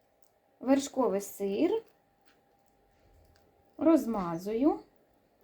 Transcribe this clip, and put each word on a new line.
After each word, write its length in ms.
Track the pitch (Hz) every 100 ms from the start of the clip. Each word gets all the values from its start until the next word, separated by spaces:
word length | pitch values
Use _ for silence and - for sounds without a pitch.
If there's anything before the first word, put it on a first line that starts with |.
| _ _ _ _ _ _
вершковий 600 | 254 277 269 - 226 190
сир, 600 | 196 - 202 202 320 453 - _ _ _ _ _ _ _ _ _ _ _ _ _ _ _ _ _ _ -
розмазую, 1040 | 302 311 226 220 175 165 196 226 294 392 - _ _ _ _ _